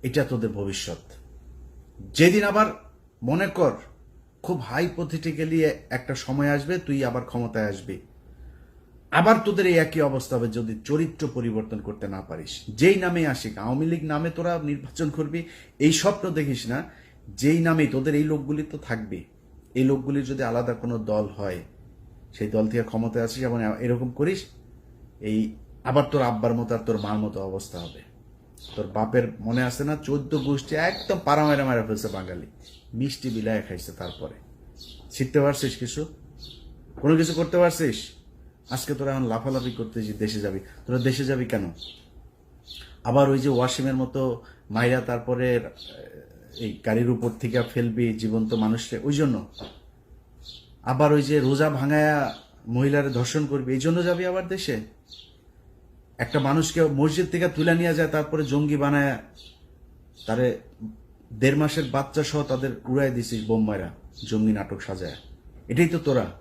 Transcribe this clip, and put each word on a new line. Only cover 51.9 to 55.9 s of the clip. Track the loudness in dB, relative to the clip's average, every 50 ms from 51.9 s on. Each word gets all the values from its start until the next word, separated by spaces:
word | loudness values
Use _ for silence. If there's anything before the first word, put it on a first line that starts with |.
| 4 4 4 4 4 2 0 -2 -4 -8 -16 -20 -20 -20 -10 -4
মহিলারে | 0 2 2 4 4 4 2 2
ধর্ষণ | 0 0 0 0 0 0 0
করবি, | 0 -2 -2 0 0 -2
এই | 0
জন্য | 2 2 2 2 2
যাবি | 2 0 0 0
আবার | -2 -2 -2 -2 -4
দেশে? | -6 -6 -4 -4 -4 -4 -6 -10 -16 -20 -20 _ -20 -20 -20 -20 -20 -20 _ -20 -20 -20 -20 -20 -20 -20 -20 -20